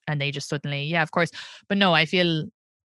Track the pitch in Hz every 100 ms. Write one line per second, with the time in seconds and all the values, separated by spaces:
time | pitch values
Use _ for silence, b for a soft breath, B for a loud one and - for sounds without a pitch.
0 | - 147 143 139 - 147 147 143 147 170
1 | 170 175 165 B B B B 202 196 160
2 | 160 180 175 160 - - _ _ _